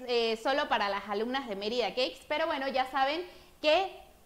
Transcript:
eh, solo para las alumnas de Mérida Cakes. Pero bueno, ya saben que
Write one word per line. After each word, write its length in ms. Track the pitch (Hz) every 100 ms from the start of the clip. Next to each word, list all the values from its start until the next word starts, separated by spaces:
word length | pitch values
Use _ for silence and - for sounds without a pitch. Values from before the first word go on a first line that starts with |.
| 254
eh, 320 | 240 226 220
solo 260 | 269 285 285
para 200 | 240 202
las 180 | 196 202
alumnas 400 | 202 233 269 247
de 80 | 196
Mérida 340 | 214 247 202
Cakes. 360 | 247 277 - -
Pero 200 | 302 320
bueno, 200 | 285 269
ya 220 | 254 262
saben 380 | 277 269 320 359 - - -
que 380 | 302 339 381 - - -